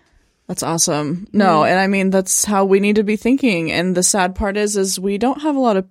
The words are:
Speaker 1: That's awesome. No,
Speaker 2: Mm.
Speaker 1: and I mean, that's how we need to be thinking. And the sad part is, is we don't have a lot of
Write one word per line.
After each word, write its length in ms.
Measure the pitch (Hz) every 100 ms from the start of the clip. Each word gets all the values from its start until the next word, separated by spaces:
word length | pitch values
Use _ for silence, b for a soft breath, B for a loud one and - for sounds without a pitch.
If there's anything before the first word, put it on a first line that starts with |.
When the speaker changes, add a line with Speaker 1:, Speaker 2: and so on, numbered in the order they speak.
| b b b _ -
Speaker 1:
That's 140 | 185
awesome. 640 | 131 165 175 147 151 175 202
No, 280 | 208 196 156
Speaker 2:
Mm. 80 | 139
Speaker 1:
and 100 | 180
I 60 | 190
mean, 220 | 196 190
that's 340 | 190 190 -
how 200 | - 202
we 140 | 196 196
need 160 | 202 208
to 60 |
be 120 | 208 214
thinking. 540 | 233 269 262 175 160
And 240 | 87 180 180
the 60 |
sad 300 | 185 214 180
part 220 | 185 214 202
is, 200 | 208 208
is 220 | 190 185
we 180 | 190 202
don't 240 | 233 277
have 140 | 302 277
a 40 |
lot 160 | 254 196
of 80 | 185